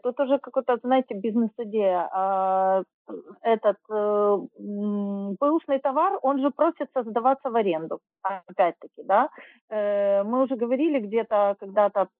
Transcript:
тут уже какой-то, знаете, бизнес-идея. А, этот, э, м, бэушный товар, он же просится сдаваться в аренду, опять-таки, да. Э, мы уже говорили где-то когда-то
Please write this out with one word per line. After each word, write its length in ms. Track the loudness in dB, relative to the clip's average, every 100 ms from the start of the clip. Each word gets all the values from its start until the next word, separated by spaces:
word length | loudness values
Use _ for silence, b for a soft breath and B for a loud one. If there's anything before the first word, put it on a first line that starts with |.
тут 160 | -2 -2
уже 200 | 0 0
какой-то, 380 | 0 -4 0 -2
знаете, 320 | 2 0 0 -4
бизнес-идея. 960 | -2 0 0 -4 -6 0 2 0 -2
А, 680 | -2 0 0 2 2 2 2 -2 _ -16 -16 -16 -4
этот, 340 | 0 2 2 0 _
э, 40 | -2 0 2 2 2 -2 -12
м, 760 | -10 -6 -4 -4 -4 -6 -6 -2
бэушный 400 | 0 0 0 -2
товар, 400 | 0 0 0 0
он 180 | 0 0
же 100 | 0
просится 520 | 2 0 0 -6 -4
сдаваться 460 | -4 0 0 0 0
в 40 | 0
аренду, 440 | 0 -2 -4 -10 -12 _
опять-таки, 800 | -8 -8 -8 0 0 0 -16 -14
да. 260 | 2 2 2 B B B _
Э, 540 | -4 -2 0 2 2
мы 200 | 2 0
уже 120 | 0 0
говорили 420 | 0 0 2 0
где-то 540 | -2 -4 0 2 2 0
когда-то 480 | -2 2 2 2 -2 _